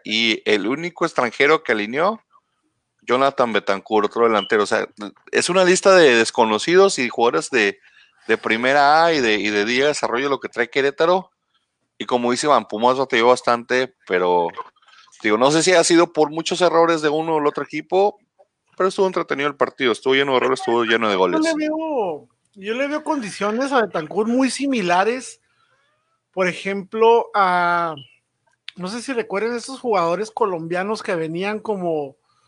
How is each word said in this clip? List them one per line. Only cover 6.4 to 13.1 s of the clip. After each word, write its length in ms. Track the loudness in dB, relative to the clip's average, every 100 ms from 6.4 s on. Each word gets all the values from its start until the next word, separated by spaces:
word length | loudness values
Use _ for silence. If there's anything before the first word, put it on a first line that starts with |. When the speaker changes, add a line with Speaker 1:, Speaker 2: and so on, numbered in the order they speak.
| 0 0 2 4 4 2
Speaker 1:
y 100 | -4
jugadores 400 | -2 0 0 -2
de, 300 | 0 0 -2 _ _ _ _ -4
de 100 | -2
primera 680 | 0 0 2 4 4 4 4
A 80 |
y 60 | 2
de, 160 | 0 0
y 140 | 0
de 160 | 0 0
Liga 180 | 0
de 60 | 0
Desarrollo, 400 | -2 -4 -2 -2
lo 100 | -4
que 100 | -6
trae 200 | -6 -4
Querétaro. 600 | -2 -2 0 0 0 -4 _ _ _ _ _ _ -14
Y 80 | -4
como 260 | -2 0
dice 160 | 0 2
Iván, 200 | 2 0
Pumas 300 | -2 0 0
batalló 300 | 0